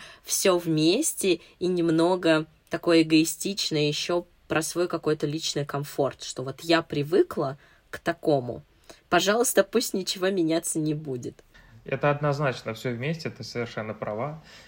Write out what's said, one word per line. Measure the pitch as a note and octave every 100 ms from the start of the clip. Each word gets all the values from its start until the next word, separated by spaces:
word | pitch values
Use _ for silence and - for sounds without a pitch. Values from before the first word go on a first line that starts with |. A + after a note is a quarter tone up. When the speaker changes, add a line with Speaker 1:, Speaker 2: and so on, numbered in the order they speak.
| - -
Speaker 1:
все | - - G3 F3+
вместе | E3+ D#3 D#3 G#3+ D#4+ - G3 E3+ - -
и | F3+
немного | F3+ E3+ D#3+ E3+ F#3 E3 D#3 D#3 _ _
такое | E3 - E3+
эгоистичное | D#3+ D#3+ D#3+ - G3 G3+ - D#3 D3
еще | D3 - F3 F3 _ -
про | D3+
свой | D#3+ E3+ F3
какой-то | E3 D3+ D3+ D3+
личный | D#3 - D3+ C#3+
комфорт, | C#3+ C#3+ - C3+ -
что | - -
вот | C3 C3
я | E3 E3
привыкла | E3 D3+ C#3+ F#3 F4+ - C#3+ - _ _ _
к | -
такому, | - E3 - C#3+ A#2+ - - _ - - -
пожалуйста, | F3 F#3+ A3 - -
пусть | G3 A3+ -
ничего | G#3 F3+ G3 F#3
меняться | G3 D#3+ E3 E3 E3
не | D#3
будет. | D3+ D3+ B2+ - - - - - A2 -
Speaker 2:
Это | C3 D3
однозначно | C#3 D3 C#3 D3 A#2+ A2+
все | A2+ C3
вместе, | A#2 C#3 E3 B2+
ты | -
совершенно | A#2 B2 A2+ - A2
права. | G#2+ A2 G#2+ C#3 D#3 - -